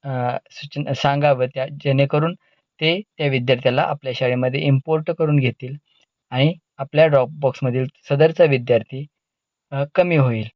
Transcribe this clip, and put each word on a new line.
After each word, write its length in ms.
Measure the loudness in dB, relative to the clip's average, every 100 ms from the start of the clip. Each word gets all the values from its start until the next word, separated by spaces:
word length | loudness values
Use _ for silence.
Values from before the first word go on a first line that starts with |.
अ, 340 | -6 -4 -4 -4 _
सूचना 420 | -18 -14 -8 -6
सांगावं 520 | -2 0 2 2 2 -2
त्या, 200 | -4 -8
जेणेकरून 720 | -6 -2 2 2 2 -2 -4 _ _ _ _
ते 200 | -2 -2 -6 _
त्या 100 | -2
विद्यार्थ्याला 540 | -2 0 0 2 0
आपल्या 320 | -2 -4 -8 -4
शाळेमध्ये 440 | -2 0 -2 -2
इम्पोर्ट 520 | 0 0 0 -4 -2
करून 280 | -4 0 0
घेतील 360 | 0 -6 -12 -14 _ _ _ _ _
आणि 240 | 0 0 0 _ _
आपल्या 280 | -6 2 4
Dropbox-मधील 800 | 4 0 -2 -4 -2 -4 -2 -4 _ -4
सदरचा 340 | 4 4 6
विद्यार्थी, 600 | 4 4 2 0 0 -12 -14 _ _ _ _ _ _
अ, 120 | -6 -4 0
कमी 200 | 2 4
होईल. 320 | 2 0 -6